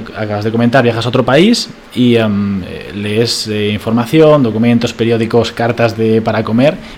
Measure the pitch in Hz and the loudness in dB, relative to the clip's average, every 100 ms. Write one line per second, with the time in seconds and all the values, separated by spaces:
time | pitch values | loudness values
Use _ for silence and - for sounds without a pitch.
0 | 113 - 107 104 110 113 120 135 120 113 | -4 -8 -6 -4 -2 0 2 2 2 0
1 | 120 120 120 139 202 233 - - - - | -2 0 2 4 4 2 -2 -14 -10 0
2 | 123 117 110 101 101 98 82 82 - 101 | 2 2 2 0 -2 -4 -8 -12 -12 -8
3 | 104 107 117 - 110 104 104 104 113 117 | -4 -2 -2 -2 -6 -4 -2 -4 -2 -2
4 | 117 160 156 151 117 107 120 120 117 - | 0 4 6 6 2 0 2 2 0 -2
5 | 113 117 113 117 110 - 117 120 117 104 | 0 0 0 0 0 -2 -2 0 0 0
6 | 113 110 107 107 - 113 143 185 - | 0 2 0 -2 0 2 2 0 -8